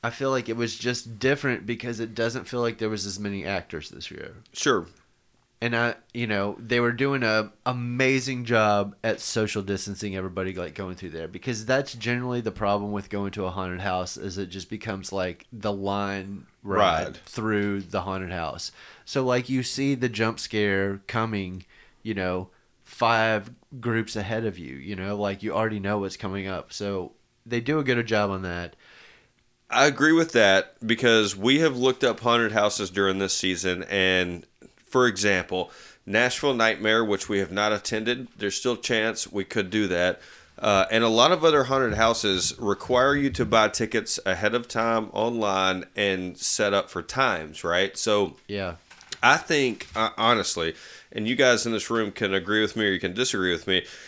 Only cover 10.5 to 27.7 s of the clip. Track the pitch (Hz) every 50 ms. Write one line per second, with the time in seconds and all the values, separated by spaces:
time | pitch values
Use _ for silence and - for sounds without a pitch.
10.5 | 92 90 87 82 73 - 98 92 90 - 95 87 76 80 82 80 92 90 - 131
11.5 | 120 107 110 110 131 139 139 - - 120 107 117 120 123 123 127 123 123 113 110
12.5 | 95 - 110 101 101 101 101 104 104 101 98 - - 101 98 98 95 104 95 92
13.5 | 90 98 92 90 90 90 98 101 92 92 92 90 - - - 101 87 95 98 90
14.5 | 87 98 87 - 110 107 - 110 101 98 92 - - 98 92 92 87 - - _
15.5 | - 113 104 107 101 98 98 98 98 101 101 98 98 98 95 98 101 98 - _
16.5 | _ _ _ 98 98 107 104 92 82 80 87 71 67 - - - - - 110 110
17.5 | 107 104 101 101 101 98 95 85 - 98 87 95 95 95 95 90 92 87 82 76
18.5 | - 87 - - - - - - - - _ - - 143 131 127 123 127 123 120
19.5 | 135 131 123 - - - 139 139 139 123 127 123 110 104 113 110 113 - - -
20.5 | - 107 104 101 98 98 98 98 98 98 _ - - 117 113 113 110 101 98 90
21.5 | 92 92 90 _ - - - - _ _ _ 110 107 98 92 90 90 92 95 -
22.5 | _ _ _ _ _ _ _ - - - 120 113 117 113 110 113 110 107 101 113
23.5 | - _ _ _ - 127 113 120 113 113 110 104 - 110 101 95 110 113 113 110
24.5 | 92 87 82 65 65 69 67 87 104 92 92 98 104 104 104 101 98 95 98 107
25.5 | 73 98 110 110 107 104 98 98 104 104 98 95 92 - - 98 95 98 95 98
26.5 | 95 85 - - - - 104 101 101 95 90 - - _ _ _ _ _ _ 113
27.5 | 120 120 117 131